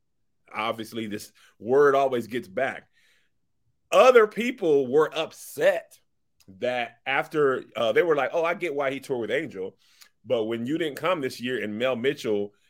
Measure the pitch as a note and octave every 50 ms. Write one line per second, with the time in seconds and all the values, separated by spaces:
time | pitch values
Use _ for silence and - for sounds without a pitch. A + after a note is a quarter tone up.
0 | _ _ _ _ _ _ _ _ _ _ - G#2 G#2+ A2+ A2+ A2 A2+ G#2 - A#2
1 | A2+ G#2+ G2+ G#2 - - _ _ _ _ _ _ - G#2+ C3 C#3 D3 C#3+ C#3 C3+
2 | C#3 C3+ B2+ A#2+ A2 G#2+ A2 B2 G#2 F#2+ F#2+ G#2+ C3 C3 G#2 D2+ - _ _ _
3 | _ _ _ _ _ _ _ _ _ _ _ _ _ _ _ _ _ _ - C4
4 | A#3 B3+ B3+ A#3+ A3 G#3+ G#3 - A3 B3 C4+ - G3+ E3 D3+ C#3+ C#3 B2 - G#3+
5 | D#3 - - D3+ D#3+ C#3 - - - - - C#3 D3+ F#3 F#3+ E3+ - - - -
6 | _ _ _ _ _ _ _ _ _ - F#2+ F#2+ A2+ A#2+ B2 B2 A#2+ A#2 - _
7 | _ - C3+ C#3+ D#3+ D#3 - D#3 D3 C#3 C3 A#2 - - - - A#2+ A2+ A2 C#3+
8 | E3+ F3 D#3 C#3+ C3 B2+ - E3+ D#3+ E3 F3 E3 E3+ E3+ C#3+ C#3+ C#3+ C3+ C#3 C#3
9 | C3+ - C#3 B2 A#2 G2+ A2+ C#3+ E3 C3 G2 G2 F#2 F#2+ - _ _ _ _ _
10 | - - _ _ _ A2 B2+ A#2 A2 A2 A#2 A#2 A#2 A#2+ D3 E3 F3 D#3 C3+ B2+
11 | C3+ E3 F#3 E3+ C#3 B2+ - - A#2 B2 B2+ A#2 G#2 G#2+ G#2+ G#2+ A#2+ C3 B2+ A#2
12 | A#2 C3+ D3+ C#3+ - B2 G#2+ G2+ G2+ G2+ - _ _ _